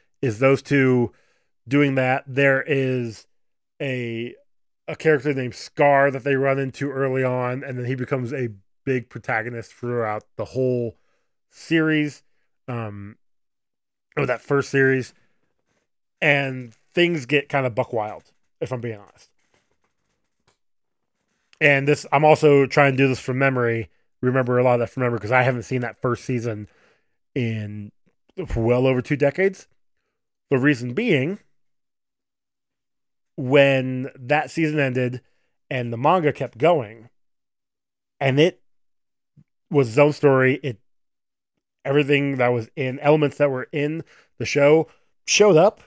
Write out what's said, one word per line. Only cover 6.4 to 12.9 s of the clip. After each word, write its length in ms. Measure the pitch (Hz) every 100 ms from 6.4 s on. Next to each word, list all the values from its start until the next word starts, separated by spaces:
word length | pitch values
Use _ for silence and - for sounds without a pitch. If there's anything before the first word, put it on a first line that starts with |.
| 139 135
into 320 | 135 - 139
early 320 | 131 135 131
on, 400 | 131 127 123 131
and 140 | 139 123
then 80 | 123
he 100 | 131
becomes 380 | 123 135 120
a 160 | 139 120 101 _ _
big 240 | - 131 117
protagonist 640 | 120 - 117 113 117 113
throughout 520 | _ 120 120 110 107 - -
the 100 | 104
whole 520 | 131 131 123 117 - _ _ _ _ _
series, 720 | - - 165 156 156 147 - _ _ _ _ -
um, 500 | 120 110